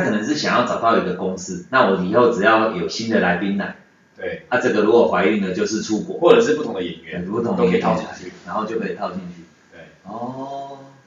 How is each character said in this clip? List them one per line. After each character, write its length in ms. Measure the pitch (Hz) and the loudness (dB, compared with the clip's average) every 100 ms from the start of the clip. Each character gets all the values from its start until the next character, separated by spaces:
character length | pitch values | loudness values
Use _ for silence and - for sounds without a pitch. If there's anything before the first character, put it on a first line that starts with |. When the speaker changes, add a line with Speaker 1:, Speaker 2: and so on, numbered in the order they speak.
Speaker 1:
可 60 | 117 | 2
能 140 | 107 | 0
是 100 | - | -2
想 240 | - 95 92 | -2 0 0
要 60 | |
找 160 | - - | 0 0
到 160 | 117 101 | 2 2
一 60 | |
个 100 | 90 | 0
公 220 | 87 95 95 | -4 -4 -6
式， 280 | - 85 - | -8 -10 -2
那 200 | 127 98 | 2 2
我 120 | 92 | 2
以 120 | 92 | 2
后 180 | 113 120 | 4 4
只 100 | 92 | 4
要 300 | 107 110 110 | 2 4 2
有 160 | 87 85 | -2 -4
新 220 | - 113 | -6 -2
的 100 | 104 | 0
来 160 | 95 90 | 2 0
宾 220 | 98 101 | -2 -2
来， 180 | - - _ _ _ - | -4 -10 _ _ _ -12
Speaker 2:
对。 280 | - - - | -10 -10 -4
Speaker 1:
啊， 100 | 123 | -2
这 120 | 123 | 2
个 80 | 104 | 2
如 100 | 104 | 6
果 160 | 117 - | 6 6
怀 180 | 92 98 | 4 2
孕 200 | 107 92 | 2 0
了 60 | |
就 140 | 87 104 | -2 -2
是 160 | 107 | -2
出 180 | 101 104 | -2 -4
国。 180 | 90 - | -4 2
Speaker 2:
或 160 | 170 | 6
者 60 | - | 6
是 140 | 123 | 6
不 80 | 151 | 0
同 100 | 113 | -2
的 80 | 95 | -6
演 200 | 90 82 | -8 -10
员， 220 | - 92 | -10 -10
Speaker 1:
对， 60 | 90 | -6
不 120 | 113 | -4
同 140 | 117 95 | -2 0
的 80 | |
演 80 | - | 2
员 80 | - | 2
Speaker 2:
都 60 | - | 2
可 40 | |
以 40 | - | -2
套 40 | |
进 60 | - - | -4 -12
去。 80 | 90 - - | -14 -16 -8
Speaker 1:
然 80 | |
后 100 | - | -6
就 140 | 110 113 | -4 -4
可 100 | 95 | -6
以 60 | |
套 160 | 87 95 | -6 -8
进 100 | 90 87 85 | -8 -12 -14
去。 60 | 85 _ _ | -20 _ _
Speaker 2:
对。 80 | - - _ | -20 -20 _
Speaker 1:
哦， 720 | 95 113 123 131 135 139 139 - 135 - | -16 -10 -10 -10 -10 -10 -12 -14 -20 -20